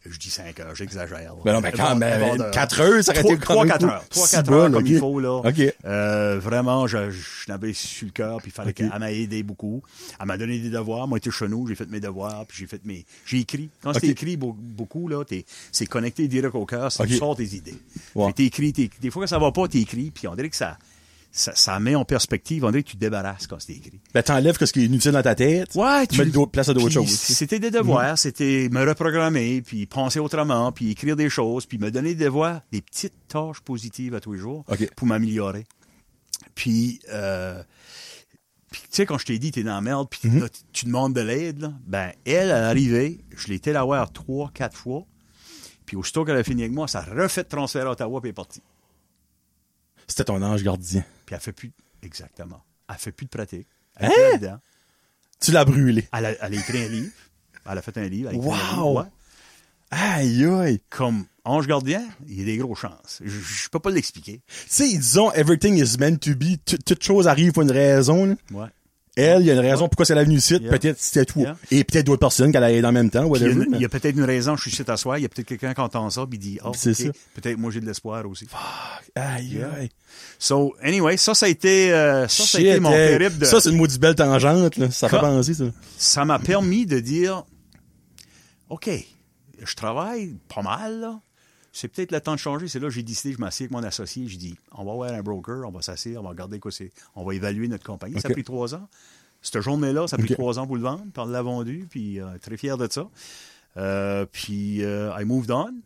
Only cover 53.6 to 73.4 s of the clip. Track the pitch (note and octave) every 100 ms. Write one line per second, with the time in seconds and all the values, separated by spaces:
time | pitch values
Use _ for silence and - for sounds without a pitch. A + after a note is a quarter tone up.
53.6 | - _ _ _ - A4+ C5 A4 G2+ G#2+
54.6 | _ _ _ _ _ _ _ _ - D#3+
55.6 | C#3 C#3 C3 A2+ G#2+ A#2 A2+ A2 G#2 G#2
56.6 | G2 B2 A2+ A2+ D#3+ - _ _ _ -
57.6 | - F#2+ G2+ A2+ G2 G2 B2+ B2 C3+ D#3+
58.6 | F#3+ F3+ D#3 C3 F#3 _ _ _ _ _
59.6 | _ _ _ D3+ G3+ E3+ C3 A#2+ D#3 F#3+
60.6 | F3 G#2+ _ - B2+ A2 F#2 _ A#2 D3
61.6 | C#3 C#3+ C3 F#3 A#3 G3+ D3 F#2+ G2 A2
62.6 | B2+ G#2+ F#2+ - - - G2+ G#2 F2 G2+
63.6 | - E3 G3 F#3 - - D2+ A2+ _ -
64.6 | - - C#4+ F3+ B2+ F#3+ A3 - D3+ E3
65.6 | G#3 F#3+ B2+ A#2+ C#3+ E3 D3 C3+ D3+ F3+
66.6 | - F3 - F3 - G3 F3 C#3+ F3 D#3+
67.6 | D3 C3 C#3+ C3+ C3 E3+ G3 G3+ _ G2+
68.6 | A2 _ _ _ _ - D3 F#3 F3 B2+
69.6 | B2+ C3+ E3+ - E3 D3+ D3+ D3 - F3
70.6 | A2+ C3 D#3 D3 - D3 B2+ D3+ C3 D#3+
71.6 | - C#3 C#3 E3 C#3 C3+ C3+ - C3 C#3+
72.6 | A#2+ A#2 A#2+ B2 A2+ A#2 D#3+ C3+